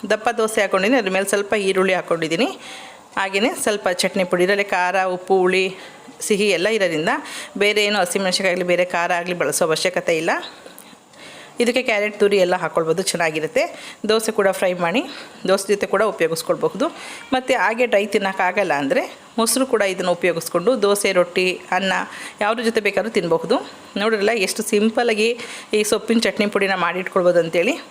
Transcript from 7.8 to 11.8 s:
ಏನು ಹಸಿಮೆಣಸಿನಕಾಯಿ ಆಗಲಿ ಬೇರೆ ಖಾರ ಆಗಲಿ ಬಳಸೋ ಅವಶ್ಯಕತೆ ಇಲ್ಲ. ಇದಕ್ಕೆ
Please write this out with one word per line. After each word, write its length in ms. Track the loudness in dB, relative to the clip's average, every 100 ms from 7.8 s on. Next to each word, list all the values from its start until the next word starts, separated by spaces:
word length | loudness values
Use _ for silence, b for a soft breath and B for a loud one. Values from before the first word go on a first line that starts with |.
| 2
ಏನು 100 | 2
ಹಸಿಮೆಣಸಿನಕಾಯಿ 500 | 0 0 0 0 0
ಆಗಲಿ 140 | 0 2
ಬೇರೆ 140 | 2 2 0
ಖಾರ 160 | 0 -2
ಆಗಲಿ 160 | -2 -2
ಬಳಸೋ 220 | -2 0 0
ಅವಶ್ಯಕತೆ 480 | 0 0 -2 0 0
ಇಲ್ಲ. 80 | 0 -2 -6 -18 -20 -20 -20 -20 -20 B B B B -2
ಇದಕ್ಕೆ 200 | 0 0